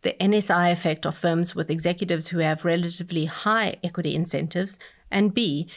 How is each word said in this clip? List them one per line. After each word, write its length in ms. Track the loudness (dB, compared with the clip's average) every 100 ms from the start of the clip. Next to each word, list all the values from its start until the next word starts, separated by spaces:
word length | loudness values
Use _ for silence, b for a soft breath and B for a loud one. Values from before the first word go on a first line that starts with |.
the 180 | -2 0
N 120 | 4
S 160 | 4 4
I 200 | 4 4
effect 360 | 2 0 -2 -4
of 120 | -2
firms 380 | 0 2 0 -2
with 160 | -2
executives 580 | -2 0 -2 -2 -2 -2
who 100 | 0
have 240 | 0 0
relatively 600 | 0 0 0 -2 -2 -2 -2
high 500 | -2 0 2 0 -2
equity 320 | -6 -2 -2 0
incentives, 640 | -2 -2 -2 -4 -4 -6 B B B
and 200 | 0 2
B, 340 | 2 0 -2 -6